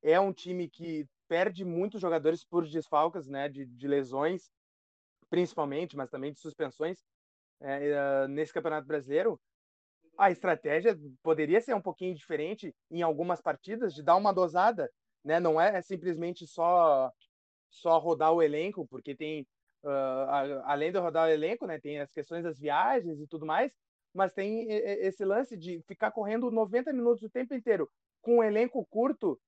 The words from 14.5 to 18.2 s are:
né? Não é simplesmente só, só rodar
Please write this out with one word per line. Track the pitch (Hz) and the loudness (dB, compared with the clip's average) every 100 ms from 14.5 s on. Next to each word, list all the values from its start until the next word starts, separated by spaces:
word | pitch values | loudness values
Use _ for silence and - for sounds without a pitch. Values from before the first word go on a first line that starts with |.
| 170 208 214 135 _ _ _ | 4 2 2 -6 _ _ _
né? | 139 165 | 0 2
Não | 175 156 | 4 4
é | 180 196 | 4 2
simplesmente | 170 185 175 160 170 175 165 | -4 -6 -4 -4 -6 -8 -12
só, | - 170 180 165 139 131 - _ _ _ _ _ | -2 4 6 6 4 2 -4 _ _ _ _ _
só | - 175 165 | -6 4 4
rodar | 165 156 | 4 2